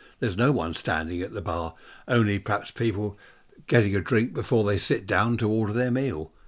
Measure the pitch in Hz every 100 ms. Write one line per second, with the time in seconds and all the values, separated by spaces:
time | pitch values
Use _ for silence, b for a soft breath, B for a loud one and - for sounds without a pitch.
0 | b b 117 90 127 123 80 82 - 80
1 | 80 87 92 110 85 85 82 - B B
2 | B 120 107 101 - 104 - - 117 101
3 | 104 - b b b - - 120 104 98
4 | - 117 120 135 - 117 104 101 - 131
5 | 98 92 113 113 110 110 104 113 127 123
6 | 135 78 78 b